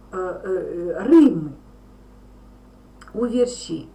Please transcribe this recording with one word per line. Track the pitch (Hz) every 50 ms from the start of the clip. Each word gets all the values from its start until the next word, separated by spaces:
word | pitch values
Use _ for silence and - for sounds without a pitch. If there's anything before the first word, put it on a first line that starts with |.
| - - -
е, | 185
е, | 185 180 175 - - 190
е, | 190 185 165 151 170 175 175 175 - - 196
рими | 247 330 330 302 254 - 165 151 147 135 - - - - - - - - - - - - - - - - - - - - - - - - - - - - - - - -
у | 202 240
вірші. | 240 226 247 247 247 - - - - 170 139 - - -